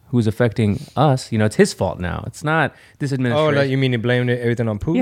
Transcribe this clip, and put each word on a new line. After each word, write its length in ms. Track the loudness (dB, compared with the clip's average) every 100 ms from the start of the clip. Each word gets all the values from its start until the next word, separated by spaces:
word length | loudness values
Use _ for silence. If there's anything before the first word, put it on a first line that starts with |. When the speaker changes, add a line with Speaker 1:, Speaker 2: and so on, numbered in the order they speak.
| -4
Speaker 1:
who's 180 | 0 0
affecting 540 | 2 0 2 0 0 -4 0
us. 360 | 2 2 -2
You 40 | 0
know, 80 | 0
it's 120 | 2
his 160 | 2
fault 260 | 2 -4 -4
now. 240 | -6 -6 -10
It's 160 | -8 -4
not 280 | 0 -2 -4 -20 -8
this 120 | -4
Speaker 2:
Oh, 40 | -2
Speaker 1:
administration. 400 | 0 2 2 2
Speaker 2:
like, 140 | 0
you 80 | 0
mean 140 | 0
you 80 | 0
blamed 300 | 0 0 2
it, 80 | 0
everything 300 | 0 0 -2
on 100 | -2
Putin? 160 | -2 0